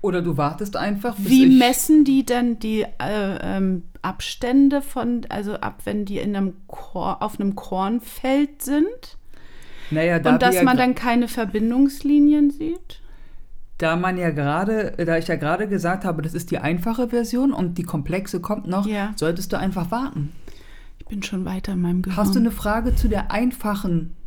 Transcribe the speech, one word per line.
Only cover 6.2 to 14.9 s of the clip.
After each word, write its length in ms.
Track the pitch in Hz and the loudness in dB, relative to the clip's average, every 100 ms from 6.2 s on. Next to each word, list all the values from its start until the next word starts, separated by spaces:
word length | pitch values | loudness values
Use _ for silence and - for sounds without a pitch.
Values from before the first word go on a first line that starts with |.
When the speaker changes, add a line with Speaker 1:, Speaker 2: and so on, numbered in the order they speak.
| 208 202 | -4 -2
Speaker 2:
einem 180 | 196 180 - | -2 -4 -16
Kor-, 540 | - - 185 175 - | -14 -10 -6 -4 -4
auf 180 | 214 - | -6 -2
einem 160 | 202 196 | -4 -4
Kornfeld 1040 | - 185 196 240 - - 254 269 285 - | -6 -2 -2 -2 -6 -6 0 2 0 -4
sind? 540 | - 294 359 508 - - - - - - - - - | -2 0 0 -2 -14 -16 -14 -16 -16 -16 -14 -12 -4
Speaker 1:
Naja, 280 | 156 165 170 | 0 2 4
da 140 | 143 | 4
Speaker 2:
Und 80 | 247 | 6
dass 120 | 247 - | 6 6
Speaker 1:
wir 60 | |
ja 20 | |
Speaker 2:
man 120 | 262 254 | 4 6
Speaker 1:
gra- 40 | |
Speaker 2:
dann 160 | 254 247 | 4 2
keine 320 | 247 240 233 | 2 2 0
Verbindungslinien 1200 | - 220 214 226 247 277 277 285 294 294 302 294 | -2 -2 0 0 4 2 2 2 6 6 6 4
sieht? 500 | 285 320 349 - - - - - - - - - - | 2 -6 -6 -10 -16 -16 -16 -14 -14 -12 -12 -10 -2
Speaker 1:
Da 180 | 160 170 | 0 0
man 220 | 185 180 | 0 0
ja 140 | 170 | 0
gerade, 600 | 147 143 156 196 220 196 | 0 0 0 0 0 -2